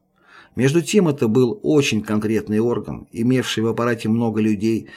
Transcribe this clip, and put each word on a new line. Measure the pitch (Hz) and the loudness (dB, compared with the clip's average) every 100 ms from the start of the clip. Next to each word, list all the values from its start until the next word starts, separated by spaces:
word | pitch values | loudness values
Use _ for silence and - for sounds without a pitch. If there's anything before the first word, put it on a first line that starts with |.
| _ _ _ - - - | _ _ _ -20 -16 0
Между | 135 170 | 2 2
тем, | 165 214 170 | 2 2 2
это | 139 113 | 0 2
был | 123 123 - | 2 2 0
очень | 143 151 139 107 | 0 2 2 -2
конкретный | 107 107 107 107 - 107 | -2 -2 0 -2 -2 0
орган, | 120 110 - 64 - | 0 -2 -6 -12 -12
имевший | - 113 127 117 - | -4 0 0 0 -2
в | 113 | -2
аппарате | 113 120 113 110 | 0 -2 -2 0
много | 113 117 107 | 0 0 0
людей | 107 101 110 113 - | 0 0 0 -2 -4